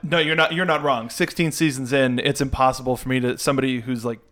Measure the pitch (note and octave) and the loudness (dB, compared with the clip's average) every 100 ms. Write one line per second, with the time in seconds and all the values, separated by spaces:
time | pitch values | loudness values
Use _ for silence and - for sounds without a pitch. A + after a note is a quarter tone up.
0 | D#3+ E3 D#3 D#3+ D#3+ E3 F3+ D3+ D3 B2 | -2 0 2 2 2 2 0 2 2 0
1 | A#2 - E3+ - E3 - D#3+ C3 B2 C#3 | -2 -4 -2 0 -2 2 0 0 0 2
2 | C3 B2 C#3 C#3 C3+ - C3 B2+ B2+ B2 | 2 2 0 0 -2 2 2 2 -4 -4
3 | C3 C3 B2 - - C3+ C3 B2 A#2+ B2 | -2 0 0 0 0 0 0 -2 -4 -6
4 | A#2+ A2 _ | -6 -8 _